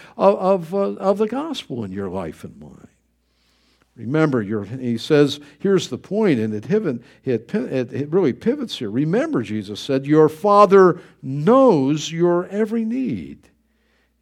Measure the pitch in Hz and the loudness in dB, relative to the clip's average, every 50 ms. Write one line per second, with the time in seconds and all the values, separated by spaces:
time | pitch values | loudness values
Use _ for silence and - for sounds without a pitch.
0 | - - - - 185 196 208 226 190 185 196 185 165 156 190 196 196 202 202 - | -20 -14 -4 2 4 4 4 4 2 0 0 0 -2 -4 -4 -2 -2 -4 -4 -2
1 | 196 190 202 196 220 214 240 269 311 330 262 - - - 139 120 107 95 92 101 | -2 0 0 0 -2 -4 -4 -6 -6 -8 -8 -10 -10 -10 -8 -8 -8 -8 -8 -8
2 | 98 92 87 95 87 78 - - - - - 69 76 69 65 - - - _ _ | -6 -6 -6 -6 -8 -8 -10 -14 -16 -18 -18 -18 -20 -20 -20 -20 -20 -20 _ _
3 | _ _ _ _ _ _ _ _ _ _ _ _ _ _ _ _ _ _ _ 120 | _ _ _ _ _ _ _ _ _ _ _ _ _ _ _ _ _ _ _ -12
4 | 110 113 143 156 160 151 131 120 101 95 110 104 101 92 131 127 127 120 117 113 | -8 -2 0 0 0 0 0 -2 -2 -4 -6 -6 -8 -10 -12 -8 -6 -6 -6 -6
5 | - - 151 147 147 139 143 - - - - _ - 196 196 175 - - 127 - | -2 2 2 4 4 2 0 -6 -16 -20 -10 _ 0 0 0 0 0 -4 -10 -12
6 | - - 190 214 220 185 139 110 110 110 107 104 107 127 190 220 214 156 120 120 | -10 -6 -4 0 0 2 2 0 -2 -4 -4 -6 -4 -2 -2 -2 -2 -2 -6 -6
7 | - _ _ _ - 135 120 110 - - - 220 254 - 139 131 123 - - 120 | -10 _ _ _ -4 -4 -4 -4 -4 -6 -6 -6 -6 -4 -4 -4 -4 -4 -6 -8
8 | 143 151 160 196 185 165 - - - 220 285 294 254 - - - 120 98 107 131 | -4 -2 0 0 2 0 -2 -2 -2 -2 -2 -2 -4 -8 -8 -8 -8 -4 -2 -2
9 | 151 156 185 240 320 330 277 151 110 101 107 107 95 101 104 - - - 135 139 | -2 0 0 -2 -2 -2 -2 -4 -4 -4 -6 -8 -8 -8 -12 -10 -6 -4 -4 -2
10 | 139 143 151 156 156 147 156 - - 208 202 202 208 185 196 196 185 175 151 175 | 0 2 4 6 6 4 4 0 2 4 6 8 8 8 8 8 8 6 4 0
11 | - - _ _ - 131 135 147 151 202 247 269 269 254 185 143 131 135 156 151 | -6 -20 _ _ -10 -8 -6 -2 2 4 4 6 6 6 4 4 2 0 -2 -2
12 | 139 147 160 165 170 175 175 175 180 - 190 208 226 202 226 233 226 220 233 262 | -4 -6 -4 0 0 2 2 0 -2 -4 -4 -4 -4 -2 -4 -4 -4 -4 -4 -4
13 | 262 214 190 90 76 69 73 - _ _ _ _ _ _ _ _ _ _ _ _ | -4 -4 -6 -6 -8 -12 -16 -20 _ _ _ _ _ _ _ _ _ _ _ _
14 | _ _ _ _ | _ _ _ _